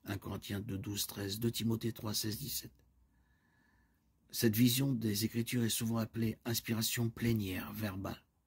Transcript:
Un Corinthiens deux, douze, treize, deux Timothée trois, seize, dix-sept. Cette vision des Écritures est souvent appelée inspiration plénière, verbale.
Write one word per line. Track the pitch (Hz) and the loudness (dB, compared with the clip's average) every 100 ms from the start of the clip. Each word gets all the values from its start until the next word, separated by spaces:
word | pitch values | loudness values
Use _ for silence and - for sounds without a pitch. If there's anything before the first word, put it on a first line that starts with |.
| - | -6
Un | 98 | -6
Corinthiens | 98 98 - 101 | -4 -8 -6 -6
deux, | 107 98 | -4 -4
douze, | 104 104 - | -4 -4 -4
treize, | - 101 101 | -4 -4 0
deux | 117 | 0
Timothée | - 113 110 113 | 2 0 2 0
trois, | - 113 | -4 -4
seize, | 104 107 104 | -2 -2 -4
dix-sept. | - - - - _ _ _ _ _ _ _ _ _ _ _ _ _ _ _ | -6 -6 -8 -18 _ _ _ _ _ _ _ _ _ _ _ _ _ _ _
Cette | - 117 104 | 4 4 8
vision | 123 123 139 | 6 6 2
des | 123 113 104 110 | 2 2 2 0
Écritures | 117 117 123 | 0 0 2
est | 113 | 2
souvent | - 113 113 | 0 0 0
appelée | 107 113 113 - 123 | -2 0 -2 -2 -4
inspiration | 117 - 113 110 - 117 | -4 0 0 0 0 -2
plénière, | - 117 113 98 90 110 | 0 2 2 0 -4 -6
verbale. | 104 107 95 95 - _ _ | -4 -4 -4 -6 -8 _ _